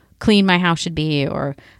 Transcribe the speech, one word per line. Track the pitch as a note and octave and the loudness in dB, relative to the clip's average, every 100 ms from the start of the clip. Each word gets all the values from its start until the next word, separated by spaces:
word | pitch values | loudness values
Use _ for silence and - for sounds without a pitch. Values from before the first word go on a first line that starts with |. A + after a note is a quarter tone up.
| _ - | _ -4
clean | - G3+ G3 | 2 4 4
my | F3 | 2
house | F3+ E3 | 2 -2
should | - D#3 | -4 -4
be | D#3 D3 C3+ | -2 -2 -2
or | C#3+ C#3 - - | -4 -6 -8 -18